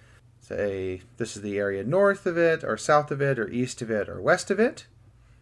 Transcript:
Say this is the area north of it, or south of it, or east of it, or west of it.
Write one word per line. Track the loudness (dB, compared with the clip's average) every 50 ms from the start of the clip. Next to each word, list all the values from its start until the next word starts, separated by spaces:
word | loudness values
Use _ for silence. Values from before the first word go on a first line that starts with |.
| -20 -20 -20 -20 _ _ _ _
Say | -12 -8 -4 -2 -2 -2 -2 -4 -4 -4 -6 -8 -10 -12 _
this | -8 -8 -8 -8
is | -8
the | -6 -4 -2
area | -2 0 0 -2 -2 -2
north | 0 2 4 4 4 2 2 -2
of | -2 0
it, | 2 2 2 2 0 -2
or | -4 -4
south | -2 2 4 4 4 4 2
of | -2 -2
it, | 0 0 0 0
or | -2 -2
east | -2 -2 -2 -2 -4 -6
of | -4 -2
it, | -2 -2 -2 -4
or | -6 -2
west | 2 2 2 2 2 0
of | 2 2
it. | 2 2 0 -4 -14 -20 -20 -20 -20 -20 -20 _ -20 -20 -20 -20